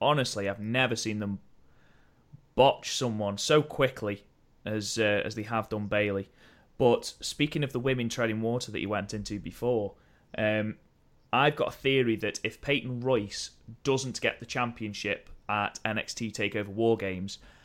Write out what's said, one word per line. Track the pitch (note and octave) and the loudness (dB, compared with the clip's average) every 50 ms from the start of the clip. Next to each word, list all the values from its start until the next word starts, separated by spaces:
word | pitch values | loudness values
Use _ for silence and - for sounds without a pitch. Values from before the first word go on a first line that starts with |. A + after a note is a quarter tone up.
honestly, | - C#3 D3+ C#3+ B2 - - G#2+ G2 G2 | 2 2 4 2 2 0 -2 -2 -2 -2
I've | G2 G#2+ | -4 -4
never | G#2 A2 A#2+ C3 B2+ B2 A#2 | -4 -2 2 2 2 2 0
seen | - - A2 G#2 G#2+ | -2 -2 -2 -4 -2
them | G#2 G2+ G2 G2 - - - - - - - - - - _ _ - _ _ _ _ _ - - _ _ _ | -2 -4 -4 -6 -8 -14 -20 -20 -20 -20 -20 -20 -20 -20 _ _ -20 _ _ _ _ _ -20 -20 _ _ _
botch | - C3 C3+ - - - - - | 6 6 6 6 4 -2 -6 -4
someone | - C3+ A#2+ A2 G#2+ G#2 G2+ G2+ G2 | -2 -2 -2 -2 -2 -2 -2 -4 -2
so | - - D3+ D3+ | 2 4 4 4
quickly | D3 D3 - - C#3 B2+ - - A2 G#2 G2+ - - _ _ _ _ _ _ _ - | 4 2 0 0 0 0 0 -2 -4 -4 -4 -6 -10 _ _ _ _ _ _ _ -8
as, | G2+ A2 G#2+ G2+ G2+ - A2+ | -4 -4 -4 -4 -2 0 2
uh, | G#2+ G#2 G#2 G2+ - | 2 4 4 2 0
as | G#2 G#2+ | -2 -4
they | A2+ G#2 | -6 -6
have | A2 A#2 A2 G#2 - | -4 -2 -2 -2 -2
done | A2+ G#2+ G#2 | -4 -4 -2
Bayley. | G2 G#2+ G#2 G#2+ G2+ G2 G2 G2 - _ - - - - - _ _ _ | 0 2 2 2 2 0 -2 -4 -6 _ -20 -20 -20 -20 -20 _ _ _
But | - C3 A#2+ A#2+ - - - - - | 4 6 6 6 4 2 -4 -10 -10
speaking | - - - - D3 D3 - D3+ C#3+ | -10 -6 -2 0 0 0 0 0 -2
of | C3 | -2
the | - B2 | -2 0
women | B2 C3+ C3 B2 A#2+ A2+ | 0 0 2 2 0 -2
treading | - B2+ A#2 A2+ G#2+ A2 | 0 0 0 0 0 0
water | A2+ A2+ A#2 B2 - A2 | 0 0 0 -2 -4 -4
that | G#2 - | -4 -4
you | - G2 | -2 -2
went | G#2 G2+ G2+ G2+ A2 | -2 -2 -2 -4 -6
into | G#2 G2+ - G#2+ G2+ | -6 -6 -6 -6 -6
before, | - A2+ - - A#2 B2 B2 A2 G#2 F#2+ - - - _ _ _ _ _ - | -8 -10 -8 -2 0 2 2 2 0 -2 -6 -12 -20 _ _ _ _ _ -4
um, | - A2 G#2+ G#2+ G#2+ G#2+ G#2+ - - _ _ _ _ _ _ _ _ _ _ | 0 0 2 2 2 0 -2 -4 -10 _ _ _ _ _ _ _ _ _ _
I've | - B2 C#3+ D3 - | 2 4 4 4 2
got | - - - | 2 -2 -2
a | - | -4
theory | - - C#3 C3+ C3+ B2 A#2 A2+ | -2 0 2 4 4 4 4 2
that | G2 G#2+ G#2 - - - | 0 -2 -4 -4 -4 -6
if | A2+ - - | -6 -6 -6
Peyton | - C#3+ C#3+ C3 - B2+ B2 A#2+ | -2 0 0 0 -2 -4 -6 -2
Royce | A#2+ C3 B2+ A2 G2+ G2+ - - - - - _ _ - A2+ - | 0 2 2 2 2 -2 -6 -10 -10 -12 -14 _ _ -20 -16 -4
doesn't | - C#3 C3+ C3 C3 B2+ - - | 0 2 2 2 0 -4 -4 -2
get | - A2+ - - | -2 -2 -2 -2
the | A2+ | -6
championship | - - C3 B2 A#2+ A#2 - A2 G#2 G2+ - - G2+ G2 - - - - - - - | -6 -4 -2 -2 -4 -4 -6 -8 -8 -6 -6 -4 -4 -4 -4 -6 -12 -20 -12 -6 -4
at | G#2 G#2 G2+ - - - - | -2 0 -2 -2 -4 -6 -6
N | A2 G#2+ G#2+ | -4 -2 -4
X | - - | -4 -6
T | - - A#2 A2 | -6 -6 -6 -6
TakeOver | - - G#2 G#2 G#2+ G#2+ G2+ G2+ | -2 -2 -2 0 0 -2 -4 -4
War | G2 A2 A2+ A#2 A2+ G2+ | 0 2 4 4 4 4
Games, | G2 F#2+ F#2 F2+ F#2+ G2 - - - - - - - | 2 -2 -4 -4 -6 -6 -8 -12 -16 -20 -20 -20 -20